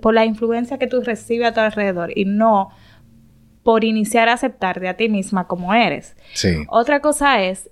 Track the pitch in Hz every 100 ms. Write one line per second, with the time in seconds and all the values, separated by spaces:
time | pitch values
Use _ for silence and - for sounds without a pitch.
0 | 220 226 220 214 226 233 240 269 247 254
1 | 240 214 - 233 233 226 214 214 202 175
2 | 170 - 196 208 226 208 196 - - -
3 | - - _ _ _ _ - 226 220 220
4 | 208 233 226 240 262 - 185 180 185 185
5 | 226 208 185 190 175 180 180 220 202 143
6 | - - - - 98 80 73 226 240 285
7 | 302 294 285 240 185 190 -